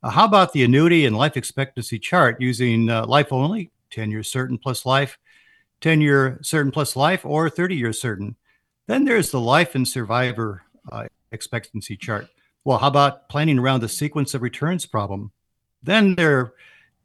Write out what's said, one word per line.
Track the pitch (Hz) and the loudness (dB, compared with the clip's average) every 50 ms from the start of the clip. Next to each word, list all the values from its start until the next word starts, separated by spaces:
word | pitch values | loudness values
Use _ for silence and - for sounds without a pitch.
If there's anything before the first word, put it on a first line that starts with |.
Uh, | - 120 | -6 -2
how | 110 170 208 | 2 4 4
about | 220 202 202 185 - - | 6 6 6 4 4 4
the | 147 127 | 2 4
annuity | 120 123 139 156 170 170 165 151 | 4 6 6 6 6 4 4 4
and | 127 107 | 4 2
life | 107 135 151 - 131 | 2 0 0 0 -4
expectancy | 113 - - - 135 131 _ - 113 - - 107 | -8 -8 -6 -6 -6 -6 _ -12 -10 -8 -10 -8
chart | - - - 180 156 123 113 117 | -6 -2 2 4 4 4 2 0
using, | 127 127 123 107 127 123 117 113 117 113 | -2 -2 -2 0 0 0 2 2 2 2
uh, | 117 113 113 | 0 -2 -2
life | 113 123 147 151 - | 2 2 2 2 2
only, | 139 127 135 156 202 226 180 - _ _ _ _ | 0 -2 0 -2 -2 -4 -8 -10 _ _ _ _
ten | - - 110 107 | -12 -8 -6 -6
years | 107 110 110 - | -6 -6 -8 -6
certain | - 131 127 131 127 113 | -6 -6 -4 -4 -6 -6
plus | _ 135 123 - - 127 | _ -6 -8 -6 -2 0
life, | 131 139 143 131 - _ _ _ _ _ _ _ _ _ _ _ _ _ | 2 2 0 -2 -6 _ _ _ _ _ _ _ _ _ _ _ _ _
ten | - 160 160 156 | 0 2 4 4
year | 151 147 143 139 135 131 127 - | 4 4 4 4 4 2 -2 -8
certain | - - - 160 143 139 | -10 -4 -2 0 0 0
plus | - 156 147 - - | -2 -2 -4 -4 -2
life, | 127 139 156 185 175 - | 0 0 0 0 -2 -4
or | 143 143 156 160 160 | -4 -2 -2 -2 -2
thirty | - - 175 185 190 | -2 -2 -4 -2 -2
years | 151 120 117 107 - | -2 -4 -4 -4 -4
certain? | - 123 107 92 101 104 113 _ _ _ _ _ _ _ _ _ _ - | -6 -6 -6 -6 -8 -10 -12 _ _ _ _ _ _ _ _ _ _ -4
Then | 214 269 277 | -2 0 2
there's | 285 240 226 170 - | 2 2 2 0 0
the | - 131 | -2 -2
life | 117 117 131 160 175 - - | 0 2 4 4 2 2 0
and | 135 127 117 | -4 -4 -2
survivor, | - 127 117 98 113 123 127 127 117 101 113 107 101 95 _ _ _ _ _ 120 | -4 -6 -6 -2 -2 -2 -2 -2 -4 -4 -6 -6 -8 -10 _ _ _ _ _ -16
uh, | 113 113 113 - _ _ _ _ | -14 -12 -12 -14 _ _ _ _
expectancy | - 110 - - - 117 113 - _ 110 - - 104 | -16 -16 -14 -8 -10 -10 -10 -8 _ -12 -10 -10 -14
chart. | 92 - - 110 104 101 - _ _ _ _ _ _ _ | -12 -8 -6 -6 -6 -6 -12 _ _ _ _ _ _ _
Well, | 135 131 110 | 0 0 2
how | - 143 | 2 2
about | 139 143 143 143 135 - _ _ | 4 4 2 2 2 -4 _ _
planning | - 147 151 160 147 127 | -4 -2 0 2 2 2
around | 123 131 135 127 | 2 2 0 0
the | 117 107 | -2 -4
sequence | - - 147 147 147 151 139 - - | -6 -6 -6 -4 -2 -4 -4 -4 -4
of | 135 | -6
returns | 117 123 - - - 156 180 175 - - | -6 -6 -6 -4 -4 -4 -4 -4 -6 -4
problem? | - 113 104 98 98 98 104 104 _ _ _ _ _ _ _ _ _ _ - | -4 -4 -4 -4 -6 -10 -10 -12 _ _ _ _ _ _ _ _ _ _ -6
Then | - 190 220 214 196 185 | -2 2 2 4 2 2
there | 175 170 156 143 131 123 113 _ _ - - _ _ _ _ _ _ _ | 2 2 2 2 2 0 -2 _ _ -20 -20 _ _ _ _ _ _ _